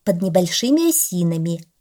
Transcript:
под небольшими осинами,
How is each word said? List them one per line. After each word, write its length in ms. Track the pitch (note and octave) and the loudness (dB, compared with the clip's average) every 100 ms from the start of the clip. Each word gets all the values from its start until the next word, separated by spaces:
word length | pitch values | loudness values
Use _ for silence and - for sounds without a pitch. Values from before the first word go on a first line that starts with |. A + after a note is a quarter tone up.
под 180 | - F3 | -4 -2
небольшими 680 | F#3 F3+ F3 - A#3+ D4+ E4 | 2 2 0 0 0 2 2
осинами, 760 | D#4+ - F3+ E3+ E3 E3 E3+ - _ | 0 -2 0 0 0 -4 -6 -10 _